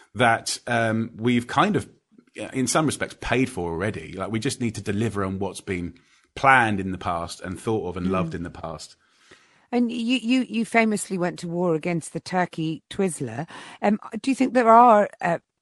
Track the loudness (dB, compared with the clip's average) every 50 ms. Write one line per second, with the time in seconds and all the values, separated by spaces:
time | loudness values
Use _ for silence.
0 | -20 _ -2 2 2 2 2 2 -2 -6 -8 -8 -4 -2 -2 0 0 0 0 -2
1 | -2 -4 -6 -4 0 0 0 0 0 0 0 2 2 2 2 -2 -4 -6 -14 _
2 | _ _ _ _ _ _ -14 -14 -12 -8 -4 -2 -2 0 2 2 2 2 0 -2
3 | -6 -8 -8 -10 -4 -2 0 0 0 0 -2 -6 -6 -4 -4 -2 -4 -4 -4 -6
4 | -10 -12 -10 -8 -8 -6 -4 -4 -4 -4 -4 -2 -4 -4 -4 -6 -6 -4 -4 -2
5 | -2 -2 -2 -2 -4 -4 -4 -4 -6 -8 -8 -10 -10 -8 -8 -6 -6 -8 -12 -14
6 | _ _ _ _ _ _ -8 2 4 6 6 6 6 4 0 -2 -2 -4 -6 -6
7 | -4 -4 -4 -4 -4 -8 -10 -12 -10 -10 -10 -8 -4 -2 -2 -2 -2 -4 -6 -4
8 | -2 -2 0 0 -2 -2 -4 -8 -10 -10 -12 -12 -12 -12 -12 -12 -16 -18 -20 _
9 | _ _ _ _ _ _ -20 _ _ _ _ _ _ -4 -2 0 0 0 -2 -4
10 | -2 -2 -2 -2 0 2 2 2 0 0 -2 -4 -2 2 2 2 4 4 2 -2
11 | -4 -4 -2 -2 -2 -2 -2 -4 -8 -6 -2 0 0 0 0 0 0 -2 -2 -2
12 | -4 -6 -10 -10 -8 -4 -2 -2 -2 -2 -2 -4 -4 -4 -4 -8 _ -12 -4 -2
13 | -2 -2 -2 -4 -8 -8 -8 -10 -10 -12 -12 -18 -18 -18 -10 -2 0 0 0 0
14 | -2 -8 -10 -6 -2 -2 0 2 0 2 4 4 6 8 10 10 10 10 8 8
15 | 6 2 -2 -4 -2 -2 -2 -2 _ _ _ _